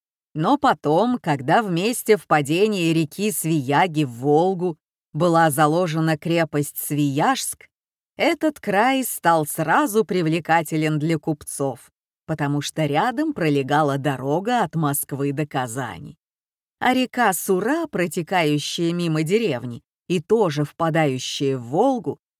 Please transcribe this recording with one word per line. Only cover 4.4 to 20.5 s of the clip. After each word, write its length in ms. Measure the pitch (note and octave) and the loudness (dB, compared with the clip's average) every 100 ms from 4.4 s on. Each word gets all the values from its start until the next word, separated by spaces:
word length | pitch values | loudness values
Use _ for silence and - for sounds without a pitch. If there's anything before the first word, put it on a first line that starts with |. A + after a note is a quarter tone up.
| F#3 F3+ F3+ D3+ _ _ _ | 2 0 -4 -8 _ _ _
была 380 | D#3 F3 E3 D#3+ | -2 2 4 4
заложена 640 | C#3 D3+ E3 F3+ D#3+ D#3+ D#3 | 4 2 2 0 0 -2 -2
крепость 640 | D#3+ E3+ D#3+ D3 C#3+ - | -2 -2 0 -2 -4 -6
Свияжск, 880 | - D3 C#3+ C#3 A3 C4 - - - _ _ _ _ - | -4 0 0 2 0 0 -4 -10 -18 _ _ _ _ -2
этот 440 | B3+ E4+ D#4 - | 0 0 -2 -2
край 420 | G3+ G3 B3+ C4+ | -2 2 2 0
стал 440 | B3 - E3+ E3 D3 | -2 -2 2 2 0
сразу 580 | - D#3 F3+ - G#3+ | -2 0 2 2 0
привлекателен 920 | - F#3 D#3 E3+ D#3 E3+ D#3+ D#3 D#3 D3+ | 0 0 0 0 2 0 2 -2 0 0
для 200 | D#3+ D#3 | 0 -2
купцов, 720 | - D3 - - C3+ A#2 - _ _ _ - | -2 -6 -6 -4 -4 -6 -14 _ _ _ -8
потому 340 | D#3 C#3+ C#3+ | -4 -2 -2
что 260 | - D#3 D3 | -4 -2 0
рядом 460 | D3 A#3 A#3 D#4+ | 0 0 0 -2
пролегала 640 | A#3+ D#3+ C#3+ C3 D3 D3 C#3 | 0 0 2 2 2 2 0
дорога 640 | C#3+ C3+ C3+ D#3+ G#3 A#3+ | -2 -2 -2 -2 0 -2
от 120 | F3+ E3 | -2 -2
Москвы 560 | C#3+ C#3+ - C3+ C#3+ | -2 -2 -6 -4 -4
до 140 | C#3 D3+ | -4 -4
Казани. 720 | C#3 B2 B2 A#2 E2+ - - _ _ _ _ _ - | -4 -4 -6 -8 -10 -16 -20 _ _ _ _ _ -2
А 160 | B3 | 0
река 380 | B3+ B3+ B3 A3 | 0 0 0 0
Сура, 540 | F#3 - F3+ A3 E4 D#4+ | 0 0 0 0 -2 -4
протекающая 1080 | F#3 E3+ F3+ D#3 F#3 D3+ D3 - - E3+ | -4 -4 -4 -2 0 2 0 -2 -4 -2
мимо 300 | F3 E3+ D#3 | -2 0 0
деревни 600 | D#3 G#3+ G#3 A#2+ A#2+ A#2 - _ - | 0 0 0 -4 -8 -12 -18 _ -4
и 120 | F3 | -4
тоже 440 | - A3+ F3+ | 2 2 2